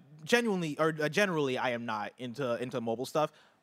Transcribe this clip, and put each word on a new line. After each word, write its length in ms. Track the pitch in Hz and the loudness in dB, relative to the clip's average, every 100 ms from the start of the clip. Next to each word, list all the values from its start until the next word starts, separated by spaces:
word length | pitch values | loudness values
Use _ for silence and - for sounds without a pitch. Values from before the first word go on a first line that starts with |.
| - - 156 | -20 -14 2
genuinely, 520 | 240 240 185 165 139 | 2 4 0 0 2
or, 140 | 160 156 | 0 2
uh, 80 | 151 | 0
generally, 480 | 151 202 160 139 123 | 2 2 2 2 2
I 120 | 127 | 0
am 140 | 120 117 | -2 -2
not 280 | 107 104 - | -4 -4 -8
into, 440 | 127 117 127 117 | -10 -4 -2 -2
into 200 | 127 127 | -2 -4
mobile 240 | 117 113 127 | -2 -4 -2
stuff. 260 | 160 151 - - _ | 0 0 -2 -20 _